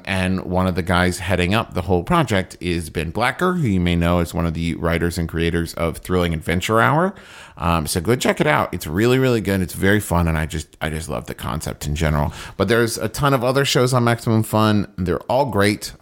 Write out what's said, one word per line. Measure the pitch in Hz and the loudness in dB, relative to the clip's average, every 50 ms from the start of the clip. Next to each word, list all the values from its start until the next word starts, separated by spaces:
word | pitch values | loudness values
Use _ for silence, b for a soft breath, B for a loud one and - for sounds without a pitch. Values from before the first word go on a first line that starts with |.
| - | -4
and | - 95 92 92 92 95 92 - | -4 -2 -2 0 0 -2 -2 -2
one | 82 90 92 92 | -2 0 0 0
of | 92 82 | 2 0
the | 92 | 0
guys | 82 87 87 87 90 90 85 - | 0 2 2 2 2 2 0 -2
heading | 87 95 92 85 87 90 104 | -2 -2 0 2 2 2 2
up | 117 - - | 0 -2 -2
the | - 90 | -4 -4
whole | 85 95 90 87 | 0 0 0 0
project | 90 - 175 170 139 - 104 92 90 - - - | 0 2 2 2 2 2 0 0 0 -2 -8 -6
is | - 90 85 87 80 76 | -4 -2 -2 -2 -4 -6
Ben | - 87 76 82 | -6 -6 -6 -4
Blacker, | - 104 120 131 131 - 180 185 180 | -2 -2 -2 -2 -2 0 -2 0 0
who | 175 143 107 | 0 0 2
you | 95 90 | 2 2
may | 87 87 87 | 2 2 2
know | 85 85 85 87 87 | 2 2 2 2 2
as | 85 - - | 0 0 -2
one | 87 85 | -2 -2
of | 82 80 | -2 -2
the | 82 85 85 76 | -2 -2 -2 -2
writers | - 82 82 85 82 87 85 82 87 | -2 -2 0 0 0 0 -2 -2 -4
and | 82 82 | -4 -4
creators | 85 82 85 85 85 85 82 - - | -2 -2 -2 0 0 -2 -2 -4 -4
of | - 85 82 - - | -4 -4 -4 -4 -6
Thrilling | - - 92 90 87 85 80 | -4 -2 0 0 2 0 -2
Adventure | 78 - - 85 92 - - 110 113 | -2 -2 -2 -2 -2 0 0 2 2
Hour. | 120 120 143 160 180 196 - B B B B B B B B | 4 4 2 2 0 -2 -4 B B B B B B B B
Um, | - 78 85 85 82 71 | -4 0 0 0 0 0
so | 73 - 92 | -2 -4 -2
go | 80 107 123 | 0 0 0
check | - - - - - | 0 0 -2 0 0
it | - 151 | 2 2
out. | 151 120 - - - | 2 2 0 -2 -4
It's | 87 - 76 | -8 -8 -4
really, | 78 98 117 123 127 131 | 0 0 2 2 4 2
really | 131 127 120 110 | 2 2 2 0
good. | 87 98 98 95 | 0 0 0 0
It's | 90 - | -2 -4
very | - 82 95 98 104 104 | -2 0 2 4 4 4
fun. | - - 85 87 85 | 2 2 2 2 2
And | 82 80 | 2 0
I | 78 80 | 0 -2
just, | 76 82 78 - - - - | -4 -6 -8 -8 -10 -10 -8
I | - 78 | -6 -6
just | 80 78 80 73 | -4 -6 -6 -6
love | 64 60 - | -8 -8 -8
the | - - | -8 -10
concept | - - 60 60 80 - 60 - - - | -8 -8 -6 -6 -6 -6 -8 -8 -6 -6
in | 71 73 | -6 -2
general. | 80 80 76 76 73 71 - B B B B B | 0 0 2 2 2 0 -2 B B B B B
But | - 101 | -2 0
there's | 101 113 117 120 110 - - | 2 4 2 2 0 -2 -4
a | - 104 | -6 -6
ton | - - 143 139 139 | -2 0 2 2 2
of | 120 117 | 2 2
other | 131 131 139 139 | 2 2 2 0
shows | - - 139 123 127 131 | 2 2 2 2 4 2
on | 123 | 2
Maximum | 117 117 117 - - 120 110 110 | 4 2 2 2 2 2 2 2
Fun. | 110 - - 107 107 107 104 104 - - - - | 2 2 2 2 4 4 4 2 0 -2 -4 -4
They're | 90 87 78 - | -2 0 -2 -2
all | - - 120 131 143 | 0 0 0 0 0
great. | 123 95 101 101 104 104 - - - - - | 2 2 2 2 2 2 0 -6 -12 -12 -6